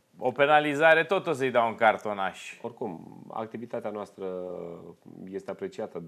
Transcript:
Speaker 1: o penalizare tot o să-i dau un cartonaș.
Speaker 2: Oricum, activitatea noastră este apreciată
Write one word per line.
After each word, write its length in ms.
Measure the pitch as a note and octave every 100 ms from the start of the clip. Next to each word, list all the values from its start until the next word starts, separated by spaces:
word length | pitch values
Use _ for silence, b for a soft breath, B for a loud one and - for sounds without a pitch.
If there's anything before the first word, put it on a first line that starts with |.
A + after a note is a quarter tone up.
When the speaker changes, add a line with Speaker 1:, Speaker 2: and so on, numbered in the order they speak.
| _ -
Speaker 1:
o 120 | B2+
penalizare 720 | A#2 C#3+ D3+ D3+ C#3+ D#3+ D#3+
tot 220 | D#3+ F#3+ F3
o 60 |
să-i 180 | C3+ C3
dau 180 | A#2+ A2+
un 60 |
cartonaș. 840 | G2 A2+ F#2+ G#2+ G2+ F#2+ - - -
Speaker 2:
Oricum, 600 | A#2 - A2 E2 - - -
activitatea 600 | - A2 A2+ A#2 A#2+ A2+
noastră 360 | G#2+ F#2+ - F#2+ F#2 F2+ F2 E2+ E2+ F2 E2+ - - F#2
este 200 | F#2+ G2
apreciată 520 | F#2+ F#2+ - G#2 F2